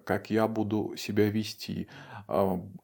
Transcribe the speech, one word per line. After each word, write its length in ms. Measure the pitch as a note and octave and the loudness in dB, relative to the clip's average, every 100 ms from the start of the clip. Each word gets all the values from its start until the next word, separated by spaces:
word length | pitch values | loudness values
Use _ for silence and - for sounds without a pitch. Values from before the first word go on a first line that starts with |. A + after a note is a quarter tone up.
как 260 | - G2 - | -2 -2 2
я 160 | G#2+ A2 | 2 2
буду 480 | A2 G#2 G#2+ - - | 2 0 0 -2 -6
себя 320 | - G#2 G#2 | -2 4 4
вести, 600 | G#2+ G#2+ - - - - - - G#2+ G2+ | 2 -4 -8 -8 -6 -6 -12 -16 -16 -2
а, 320 | D#2 G2 F#2 G2+ - | 2 4 2 -4 -14